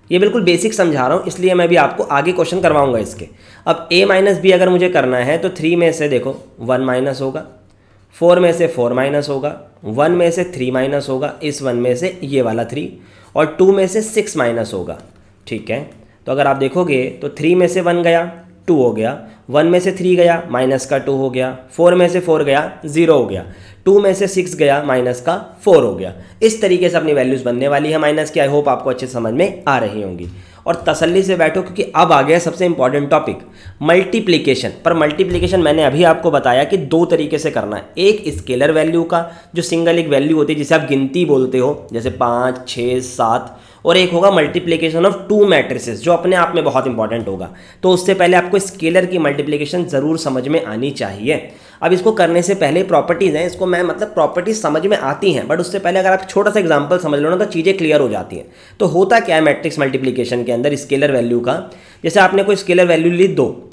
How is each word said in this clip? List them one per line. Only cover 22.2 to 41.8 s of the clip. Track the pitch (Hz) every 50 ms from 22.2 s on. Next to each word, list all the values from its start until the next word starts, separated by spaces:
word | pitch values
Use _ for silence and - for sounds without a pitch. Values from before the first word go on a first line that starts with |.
| 175 170 160 156 147
गया, | 139 135 143 151 - - - -
ज़ीरो | 151 143 160 170 160 156
हो | 139 117
गया, | 98 98 90 82 85 - - - - - - -
टू | 180 196 202
में | 202 196 185
से | 190 202 190
सिक्स | 190 185 175 - 151
गया, | - 156 139 139 143 147
माइनस | 147 131 127 123 123 123 123
का | - 165 170 202 190 - - - -
फ़ोर | 208 180 151 123
हो | 110 95
गया। | 90 95 90 90 - - - - - 220
इस | 220 220 220
तरीके | 214 190 180 175 180 175
से | 175 165
अपनी | 156 156 147
वैल्यूज | 139 127 127 135 127
बनने | 120 123 120 120 135 143
वाली | 143 143 151 151
है | 156 156
माइनस | 156 151 151 156 151 151
की। | 156 165
I | 143 135
hope | 143 147 143 139
आपको | 127 123 - 139
अच्छे | 127 127 131
से | 127 127
समझ | 120 113 110 113
में | 139 180 208 - - - 151
आ | 139 123
रही | 117 104 101 107
होंगी। | 104 92 90 87 87 87 95 95 - - - - - -
और | 170 170 - 175
तसल्ली | 156 - 165 165 175 190 190
से | 190 190
बैठो, | 170 165 156 151 190
क्योंकि | 185 - 180 - - - -
अब | 156 175 165
आ | 160 143
गया | 135 147 160 175
सबसे | 165 165 - - 185
इंपॉर्टेंट | 175 170 143 131 127 143 143 143 143
टॉपिक, | 160 151 151 - - - - - - - - - - -
मल्टीप्लिकेशन। | 143 156 170 185 190 185 - 226 - - 170 151 - 139 127 - - 107 - - -
पर | 170 170
मल्टीप्लिकेशन | 165 151 151 151 - 190 180 175 175 175 175 190 190
मैंने | 165 151 151 160 156
अभी | 135 135 151 175
आपको | 165 165 165 - 170
बताया | 147 135 117 127 120 127 147
कि | 156 208 185
दो | 151 131 165 165 175
तरीके | 165 170 156 151 147 156 147
से | - -
करना | - - - 101 107
है, | 98 - - - 160
एक | 185 196 214 208 - 156
स्केलर | 143 - - - 127 123 139 151
वैल्यू | 160 156 156 160 165 170 170
का, | 170 175 170 170 170 - - - - -
जो | 165
सिंगल | 165 - 170 165 165 170 170 170
एक | 165 151
वैल्यू | 143 135 139 151 160 156
होती | 143 - 156
है | 147
जिसे | 147 139 160
आप | 160 151 135
गिनती | 143 135 135 131 135 180 175
बोलते | 151 143 131 131 123 123 127
हो, | 127 135 147 143